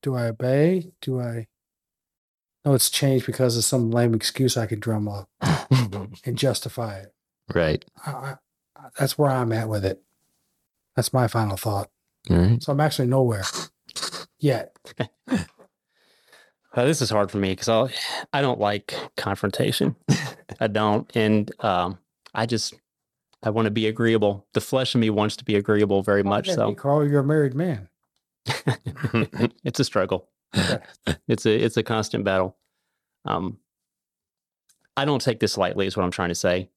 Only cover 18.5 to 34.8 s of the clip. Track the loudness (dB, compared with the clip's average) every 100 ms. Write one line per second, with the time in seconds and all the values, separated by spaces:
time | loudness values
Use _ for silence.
18.5 | 0 -2 -2 -6 -12 -10 -8 -6 -2 -2
19.5 | 0 -2 0 -2 -2 -2 -2 -2 -12 _
20.5 | -4 -2 0 2 0 0 0 4 2 0
21.5 | -4 0 0 0 -6 _ _ -10 -4 -2
22.5 | -2 -4 -10 _ _ _ _ _ _ -2
23.5 | 0 0 2 -2 2 2 4 2 0 _
24.5 | -6 -2 -2 0 2 2 2 0 -2 0
25.5 | 0 2 2 4 2 4 2 4 0 0
26.5 | 0 0 0 0 2 4 2 2 2 2
27.5 | 0 -4 -4 -8 _ _ _ _ _ -8
28.5 | -4 -4 -4 -6 -6 -2 -2 -2 0 -2
29.5 | -2 -8 -2 0 0 0 -2 -4 _ _
30.5 | -2 -2 -2 -6 -12 -6 -6 -2 0 2
31.5 | 2 2 0 0 -2 -2 -2 0 2 0
32.5 | -4 _ _ _ _ _ _ -6 -4 -4
33.5 | -10 _ _ _ _ _ _ _ _ _
34.5 | _ _ _